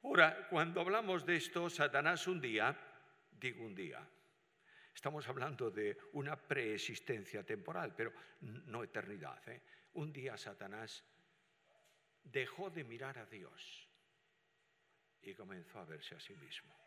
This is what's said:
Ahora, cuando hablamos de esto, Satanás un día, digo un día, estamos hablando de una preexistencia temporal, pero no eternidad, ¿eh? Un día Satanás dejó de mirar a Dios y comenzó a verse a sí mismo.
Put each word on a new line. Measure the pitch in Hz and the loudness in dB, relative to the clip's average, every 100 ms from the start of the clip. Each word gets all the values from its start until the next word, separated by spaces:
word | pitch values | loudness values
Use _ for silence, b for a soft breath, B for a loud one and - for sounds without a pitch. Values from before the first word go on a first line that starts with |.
Ahora, | 254 180 160 165 190 | 6 10 10 10 2
cuando | 175 170 175 | 4 4 4
hablamos | 175 214 214 185 147 | 4 4 4 2 4
de | 170 | 2
esto, | - 175 170 | 4 0 -2
Satanás | 165 147 139 151 175 - | 4 4 6 4 4 2
un | 180 | 0
día, | 131 107 117 143 - - - - _ | 2 4 4 2 -10 -20 -20 -20 _
digo | - 131 117 113 | -6 -6 -4 -10
un | 95 | -8
día, | 87 60 - - _ _ _ _ B B B - | -8 -8 -14 -20 _ _ _ _ B B B -6
estamos | 139 151 127 | -4 -4 -4
hablando | 131 135 139 120 | -2 -2 0 0
de | 101 104 - - | 2 0 0 -6
una | 147 139 151 | -6 -4 -4
preexistencia | - 143 113 107 - 107 - 117 95 107 | 0 0 2 0 -2 -6 -4 -4 -2 -8
temporal, | 92 110 87 180 - | -4 -4 -2 -2 -4
pero | 85 113 B B B | -2 -4 B B B
no | 123 107 143 113 | -12 -12 -8 -8
eternidad, | 113 113 98 101 71 64 - | -4 -6 -6 -8 -8 -10 -12
¿eh? | - B B B | -14 B B B
Un | - 151 | -6 -6
día | 139 131 110 | -4 -6 -6
Satanás | - 101 98 107 113 - - _ _ _ _ _ _ _ _ _ _ _ | -10 -8 -8 -8 -10 -12 -16 _ _ _ _ _ _ _ _ _ _ _
dejó | - 131 127 - 190 | -4 -2 -2 -4 -8
de | 165 | -8
mirar | 120 117 135 123 | -10 -8 -8 -10
a | 107 | -12
Dios | 107 87 - - - - _ _ _ _ _ _ _ _ _ _ _ _ _ | -14 -16 -16 -16 -16 -20 _ _ _ _ _ _ _ _ _ _ _ _ _
y | 98 | -16
comenzó | 95 98 95 82 110 | -14 -10 -12 -12 -14
a | 85 | -12
verse | 78 - 85 | -10 -12 -12
a | |
sí | - 101 | -16 -16
mismo. | - - - - | -14 -14 -14 -20